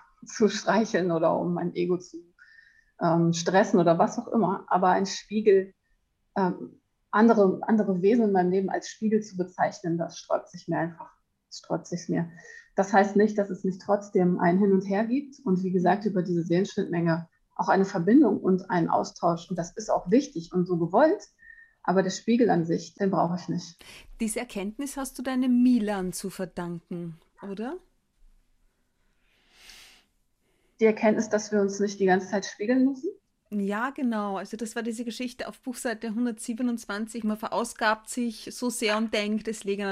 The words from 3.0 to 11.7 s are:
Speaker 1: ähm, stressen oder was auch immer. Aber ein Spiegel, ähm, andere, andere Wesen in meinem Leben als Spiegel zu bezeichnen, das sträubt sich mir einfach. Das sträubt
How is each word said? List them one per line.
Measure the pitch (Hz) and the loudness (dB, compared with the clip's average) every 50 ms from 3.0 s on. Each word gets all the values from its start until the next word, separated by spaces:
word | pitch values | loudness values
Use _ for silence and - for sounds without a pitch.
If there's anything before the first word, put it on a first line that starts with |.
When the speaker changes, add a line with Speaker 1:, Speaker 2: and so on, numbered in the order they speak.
Speaker 1:
ähm, | - 170 160 170 170 170 170 | 0 2 4 4 4 2 2
stressen | 165 - - 180 185 180 185 - 190 | 0 0 2 4 4 4 4 4 4
oder | 170 170 165 170 | 4 4 4 4
was | 202 - - - | 2 0 0 -4
auch | - - | -8 -2
immer. | - 226 196 170 190 - - - | 0 0 0 0 0 -4 -4 -2
Aber | - 185 185 180 | 0 2 2 2
ein | 185 190 196 | 2 2 0
Spiegel, | 190 - - - - 202 220 214 220 196 190 190 190 - _ _ _ _ _ _ _ _ _ _ _ _ | -2 -4 -10 -12 -6 -6 0 4 4 4 4 4 0 -8 _ _ _ _ _ _ _ _ _ _ _ _
ähm, | 202 196 180 165 - - - - _ _ _ _ _ _ _ | -2 0 0 -2 -4 -8 -14 -16 _ _ _ _ _ _ _
andere, | - 208 220 233 226 220 202 190 160 - - | 2 6 6 6 8 6 6 4 4 0 0
andere | - 233 214 208 202 190 180 175 | 2 2 2 2 2 0 2 4
Wesen | 196 233 240 233 | 4 4 4 4
in | 208 196 | 4 4
meinem | 185 180 180 | 2 2 2
Leben | 180 196 196 180 | 2 2 0 0
als | - 175 - - | -2 -4 -6 -8
Spiegel | - - 220 214 214 214 214 | -10 -6 -2 0 0 0 0
zu | - 190 | -4 -6
bezeichnen, | 180 180 180 - - - - - - - 170 165 170 | -6 -6 -6 -2 -2 -2 -2 -2 -4 -4 -4 -2 -2
das | 170 170 - - | -4 -6 -8 -12
sträubt | - - - - - - | -6 -4 -4 -4 -4 -8
sich | - 175 - - | -16 -14 -8 -6
mir | 165 151 | -4 -4
einfach. | 156 175 165 - - - - _ _ _ _ _ _ _ | -4 -4 -6 -12 -18 -20 -20 _ _ _ _ _ _ _
Das | - - | -20 -20
sträubt | - - | -8 -8